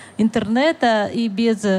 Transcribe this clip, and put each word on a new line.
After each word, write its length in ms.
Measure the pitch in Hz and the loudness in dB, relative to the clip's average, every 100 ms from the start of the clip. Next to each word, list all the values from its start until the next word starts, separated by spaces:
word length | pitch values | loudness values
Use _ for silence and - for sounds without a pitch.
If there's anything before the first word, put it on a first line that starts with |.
| - - | -14 -2
интернета 880 | 220 226 214 233 302 320 240 214 202 | 0 0 -2 0 0 2 0 2 -2
и 220 | 233 233 | -2 -4
без, 360 | 196 233 220 208 | 0 0 0 0